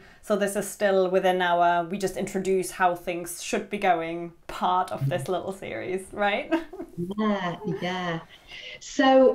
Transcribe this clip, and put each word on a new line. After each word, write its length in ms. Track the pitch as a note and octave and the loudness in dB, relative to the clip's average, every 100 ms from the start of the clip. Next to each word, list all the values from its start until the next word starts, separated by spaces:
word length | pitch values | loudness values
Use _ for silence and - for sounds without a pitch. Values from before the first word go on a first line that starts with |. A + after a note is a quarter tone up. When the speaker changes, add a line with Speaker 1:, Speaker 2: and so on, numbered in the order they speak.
| - - | -12 -20
Speaker 1:
So 120 | - G3+ | -2 0
this 200 | G3+ G#3 | 0 -2
is 120 | G3 | -6
still 400 | - G3+ F#3+ F3+ | 0 2 4 4
within 280 | F#3 F#3 F#3 | 4 2 2
our, 440 | F3+ F3 F3 F3 E3+ | 2 4 4 4 0
we 120 | G3 | -4
just 180 | F#3+ - | -4 -4
introduce 540 | F#3+ F#3+ F#3+ F#3+ F3 | -4 -2 0 0 -2
how 240 | - F#3 F3 | 0 2 2
things 480 | - E3+ F3 - | -4 -6 -8 -10
should 260 | - G#3 G3+ | -6 -6 -4
be 80 | G3+ | -2
going 560 | G3 E3+ E3 E3+ E3+ - - | 2 2 0 -6 -10 -14 -14
part 440 | - F#3 F#3 F3+ | -4 0 0 0
of 160 | - C#3 | -4 -2
this 140 | F3 | -2
Speaker 2:
Mm-hmm. 100 | - | -4
Speaker 1:
little 200 | F3 - | -4 -6
series, 540 | F#3+ - A3 - F#3 - | -8 -10 -8 -6 -6 -8
right? 400 | G#3 G3+ A3 D4+ D#4+ | -2 0 0 -2 -4
<laughs> 580 | - - - - F3 G#3 | -4 -12 -12 -8 -6 0
Speaker 2:
Yeah, 360 | G#3+ G3 F3+ E3+ F#3 D#3+ | 0 0 -2 -4 -6 -4
yeah. 400 | F3 F3+ F3+ E3 - - - - - - | -4 -4 -4 -6 -10 -20 -20 -18 -16 -16
So 260 | - - C4+ C4 B3+ | -6 2 6 8 8